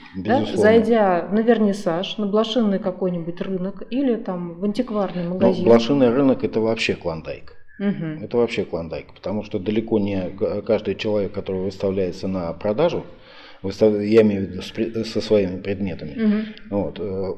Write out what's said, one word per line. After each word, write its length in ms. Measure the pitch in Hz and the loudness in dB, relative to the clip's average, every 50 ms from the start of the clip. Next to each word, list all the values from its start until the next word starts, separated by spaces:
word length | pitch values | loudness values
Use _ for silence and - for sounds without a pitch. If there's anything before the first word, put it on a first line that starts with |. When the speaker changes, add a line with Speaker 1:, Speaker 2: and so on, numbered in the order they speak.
| - - - | -20 -14 -10
Speaker 1:
да, 240 | - - 208 226 269 | -8 -2 2 2 2
Speaker 2:
Безусловно. 220 | 214 - - - 208 | 2 0 0 4 6
Speaker 1:
зайдя 640 | 214 226 233 214 208 240 226 208 190 180 170 165 - | 8 8 6 6 6 4 4 4 4 4 2 0 0
на 80 | 190 214 | 0 0
вернисаж, 760 | 226 226 233 214 214 202 196 190 - 185 165 165 196 - - - | 4 4 4 4 4 2 2 0 0 -2 0 0 -2 -4 -6 -6
на 80 | 214 | -4
блошиный 540 | 202 196 214 226 226 - 262 226 208 196 190 | 0 0 0 0 2 0 0 2 2 0 0
какой-нибудь 600 | 196 185 180 185 196 185 180 175 165 165 170 - | -2 -4 -4 -2 -2 -2 -2 -2 -4 -6 -6 -6
рынок 420 | 190 190 196 185 180 190 196 - - - | -6 -4 -4 -4 -4 -6 -6 -8 -10 -6
или 240 | - 262 285 262 226 | -4 -2 0 0 0
там 400 | 214 - - 185 180 175 175 170 170 | 0 -2 -6 -6 -6 -6 -8 -8 -4
в 40 | 190 | -4
антикварный 600 | 208 202 - 247 - 220 208 196 180 170 180 175 | -4 -2 -2 -4 -2 -2 -2 -2 -2 -2 -4 -4
Speaker 2:
Ну, 120 | 170 180 | -4 -2
Speaker 1:
магазин. 300 | 190 - - - - - | 2 2 2 2 4 6
Speaker 2:
блошиный 440 | - 117 117 117 - 143 143 131 120 | 6 6 6 6 4 4 4 4 4
рынок — 340 | 113 131 143 135 123 107 - | 4 4 4 4 2 2 0
это 160 | 107 - 113 | -2 0 0
вообще 360 | 110 110 113 110 - - 98 | 2 2 0 0 0 -2 -4
клондайк. 580 | - - 85 80 80 - - - - - - - - - - - - | -2 -4 -6 -6 -6 -8 -10 -10 -10 -12 -16 -16 -18 -20 -20 -12 -4
Speaker 1:
Мгм. 460 | 196 202 185 147 160 160 156 - - | -2 -2 -2 -2 -6 -8 -8 -8 -10
Speaker 2:
Это 140 | - - 120 | -4 0 0
вообще 280 | 120 113 - - 95 | 0 2 0 -4 -4
клондайк, 480 | - - 85 85 80 76 71 69 - - | -4 -4 -8 -6 -6 -8 -10 -10 -12 -20
потому 300 | - - - 98 107 98 | -10 -8 -6 -4 -4 -6
что 160 | - - 104 | -4 -6 -4
далеко 400 | 92 104 107 110 107 - 113 95 | -4 0 -2 -2 0 0 0 0
не 320 | 98 101 101 95 92 87 | 0 0 -2 -2 -4 -4
к-, 320 | - - 110 90 87 104 101 | -4 -4 -4 -2 -2 -4 0
каждый 320 | - 110 101 104 - 95 | 0 0 0 2 -2 -4
человек, 360 | 98 - 110 104 107 101 95 | -4 -2 -2 0 0 -2 -2
который 300 | - 98 95 - 95 92 | -4 -6 -6 -4 -4 -2
выставляется 640 | 92 98 95 - - 98 95 98 95 90 87 - - 95 | -4 -4 -4 -2 -2 -2 0 0 -2 -2 -4 -6 -6 -4
на 240 | 92 92 87 82 80 | -4 -4 -4 -6 -8
продажу, 500 | - - 104 107 113 151 175 135 92 - - - - - - - - - - - - - | -4 -2 -2 0 2 0 0 0 -2 -8 -10 -18 -20 -20 -20 -20 -20 -20 -20 -20 -10 -8
выстав-, 360 | 95 92 - 110 110 104 104 104 | -8 0 4 4 4 4 4 2
я 180 | 104 110 113 | 4 6 8
имею 240 | 110 107 101 98 98 | 8 8 4 2 -2
в 40 | 90 | -4
виду 100 | 87 92 | -6 -10
с 100 | - - | -10 -10
пре-, 320 | - - 117 117 - 113 110 | -4 -4 -4 -2 -2 -4 -6
со 160 | - - 110 | -4 -4 -4
своими 380 | 101 - 110 104 98 90 92 92 | 2 4 4 4 4 2 -2 -6
предметами, 540 | - 98 104 98 101 95 82 - 78 78 - | -4 -6 -4 -4 -4 -6 -6 -6 -10 -10 -6
Speaker 1:
Мгм. 300 | - 220 214 208 214 220 214 214 - - - | 0 2 2 2 2 -2 -6 -10 -16 -12 -4
Speaker 2:
вот, 300 | 101 101 92 73 - - | -4 -2 -2 -2 -4 -6
э, 40 | - 104 92 95 98 92 92 | -6 -6 -4 -4 -4 -6 -4